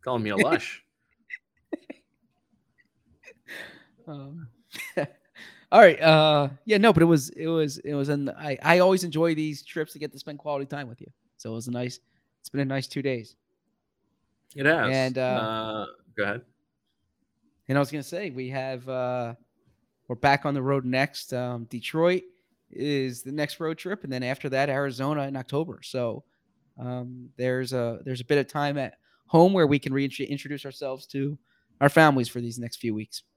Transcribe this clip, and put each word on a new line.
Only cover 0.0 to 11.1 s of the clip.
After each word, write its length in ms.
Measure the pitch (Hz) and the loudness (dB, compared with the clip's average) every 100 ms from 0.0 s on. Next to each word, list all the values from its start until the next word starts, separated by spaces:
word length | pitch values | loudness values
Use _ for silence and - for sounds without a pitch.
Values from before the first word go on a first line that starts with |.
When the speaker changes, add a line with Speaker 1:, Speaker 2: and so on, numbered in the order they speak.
Speaker 1:
Calling 200 | - 123 | -2 -2
me 80 | 107 | 0
a 60 | 101 | 2
lush. 460 | 139 165 - - _ | 2 2 -2 -16 _
Speaker 2:
<laughs> 40 | _ _ _ _ - _ _ _ - _ - _ _ _ _ _ _ _ _ _ _ _ _ - - - - - - _ _ - | _ _ _ _ -20 _ _ _ -16 _ -20 _ _ _ _ _ _ _ _ _ _ _ _ -20 -20 -18 -16 -16 -20 _ _ -16
Um, 420 | 147 139 165 139 _ _ | -16 -14 -16 -18 _ _
<laughs> 220 | - - - 147 _ _ - - - _ | -16 -8 -6 -6 _ _ -20 -20 -20 _
all 80 | - | 10
right. 180 | 180 151 | 10 8
Uh, 500 | 160 156 156 151 139 131 - | 6 6 6 4 2 -4 0
yeah, 100 | 208 | 4
no, 160 | 220 | 6
but 100 | 160 | 8
it 40 | 170 | 6
was, 240 | 160 127 | 6 2
it 160 | - 160 | -6 -2
was, 320 | 165 151 143 | 0 0 -2
it 160 | - | -6
was 160 | 147 139 | -4 -2
an, 180 | 143 139 | -2 -2
I, 300 | - 151 135 | -6 -8 -2
I 160 | 151 175 | 4 6
always 220 | 180 190 | 6 4
enjoy 320 | 180 151 165 | 0 0 2
these 280 | 156 156 143 | 2 -2 -6
trips 320 | - - 156 | -10 -8 -8
to 40 | 143 | -8
get 140 | 147 | -10
to 60 | 139 | -10
spend 200 | - 147 | -16 -12
quality 280 | 151 143 139 | -8 -6 -6
time 220 | 147 131 | -8 -10
with 120 | 117 | -14
you. 60 | - | -20